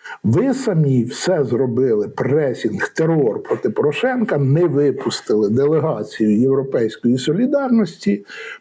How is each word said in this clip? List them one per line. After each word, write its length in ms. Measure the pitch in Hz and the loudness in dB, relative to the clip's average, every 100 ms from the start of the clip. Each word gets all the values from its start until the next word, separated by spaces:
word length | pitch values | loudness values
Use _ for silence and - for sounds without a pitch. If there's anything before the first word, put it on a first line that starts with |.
| - - | -18 -6
Ви 300 | 107 147 269 | 0 2 2
самі 500 | 254 220 165 143 131 | 0 0 0 2 2
все 400 | 113 - 170 175 | 0 -2 -2 0
зробили, 640 | 123 120 131 117 131 107 101 | 0 0 0 0 2 0 -2
пресінг, 800 | - 123 151 143 - 110 98 - | -4 -2 0 0 -2 -4 -4 -4
терор 540 | - 160 165 120 - | -2 0 2 2 -2
проти 280 | - - 117 | -4 -4 -2
Порошенка, 680 | - 143 147 254 254 214 147 | 0 -2 0 -2 0 0 0
не 280 | 131 151 175 | 2 2 2
випустили 840 | 139 143 - 113 - - 107 101 | 2 2 0 -4 -4 0 0 2
делегацію 920 | 120 143 160 156 110 107 - 107 104 | 2 2 2 0 -2 -6 -2 2 2
Європейської 760 | 131 135 135 131 113 - 120 127 | 2 2 0 -2 -2 0 0 0
солідарності, 1040 | 151 175 254 285 262 226 175 - 202 202 - - - - | 0 0 0 0 2 2 0 -2 -2 -2 -4 -16 -16 -12